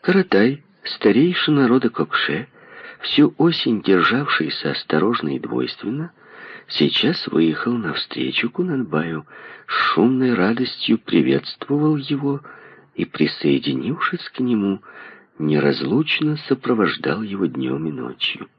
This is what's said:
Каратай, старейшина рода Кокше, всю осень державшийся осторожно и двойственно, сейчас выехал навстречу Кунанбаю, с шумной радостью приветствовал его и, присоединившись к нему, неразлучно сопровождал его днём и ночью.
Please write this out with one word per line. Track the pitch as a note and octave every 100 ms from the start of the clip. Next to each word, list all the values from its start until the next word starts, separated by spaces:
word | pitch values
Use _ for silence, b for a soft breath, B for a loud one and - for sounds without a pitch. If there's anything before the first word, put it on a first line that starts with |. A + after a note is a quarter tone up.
Каратай, | - F#3+ F#3 G2 A2+ C#3+ _ _
старейшина | - - A2 G#2 E3+ F3+ - D3 B2
рода | B2+ A#2+
Кокше, | - D2+ - - D2 - B B B B B
всю | - - D3 -
осень | D#3+ E3 C3 G#2+
державшийся | - F#2 E2+ A#2+ C#3+ - D#2 - D2
осторожно | C2+ - D2+ G2 A#2 D2+ C2+
и |
двойственно, | - A#2+ B2 - G2+ C3+ E3+ _ B B B B B
сейчас | - C#2+ - - - -
выехал | - E2 D2+ -
навстречу | A#2+ F#2 C#2 - B1+ C2 C2+ A#2+
Кунанбаю, | - F#3 C#3 G#2 D2+ E2 D#2+ - B B B -
с |
шумной | - - - A2+ C3 B2+
радостью | A2 F#2+ A#2 B2+ - - A2+
приветствовал | - - C2 - - - - C#3+ D3+ D3+
его | C3+ C#3+ C#3 C#3+ B B B B B -
и, | -
присоединившись | - D2+ - D#2 C#2 - C2 D2 E3+ - F3 -
к | -
нему, | B2+ A2+ G2 F#2+ B B B B B _
неразлучно | D2+ D2+ C#2+ C2+ C#2 A2+ D#3 - D#3 D3+ -
сопровождал | C3 - A#2 F#2+ - - E2+
его | G#2+ G2 E2+
днём | C2 B1+ C#2 D#2+
и |
ночью. | C#2 B1 - - - -